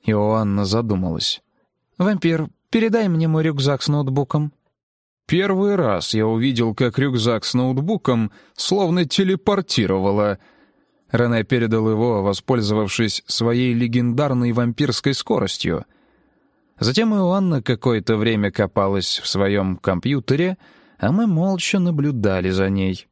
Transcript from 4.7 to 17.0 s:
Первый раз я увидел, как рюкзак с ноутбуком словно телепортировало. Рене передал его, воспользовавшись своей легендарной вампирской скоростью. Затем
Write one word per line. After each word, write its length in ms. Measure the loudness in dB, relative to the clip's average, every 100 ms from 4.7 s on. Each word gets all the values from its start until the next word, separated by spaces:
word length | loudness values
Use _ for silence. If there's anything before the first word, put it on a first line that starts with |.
| _ _ _ _ _ -2
Первый 460 | 0 2 0 2 2
раз 400 | 0 0 -2 0
я 100 | 0
увидел, 480 | 0 0 0 -2
как 240 | 0 0 0
рюкзак 480 | -2 0 0 -2 -2
с 80 |
ноутбуком 800 | -2 0 -2 -2 -2 0 0 0 -6 _ -8
словно 500 | -2 0 2 2 0
телепортировало. 1300 | 0 0 2 0 0 0 0 0 2 2 2 0 -2 _ _ _ _ _ _ _
Рене 320 | 0 2 0
передал 440 | 0 0 2 2 2
его, 360 | 0 0 0
воспользовавшись 960 | 0 -2 -2 0 2 0 0 0 -2 -2 -6
своей 480 | -2 0 2 0 0
легендарной 760 | 0 0 0 0 0 0 0
вампирской 600 | 0 0 0 -2 0 -2
скоростью. 720 | -2 -2 0 0 -2 -4 -4 -6 _ _ _ _ _ _ _ _ _
Затем 340 | -2 0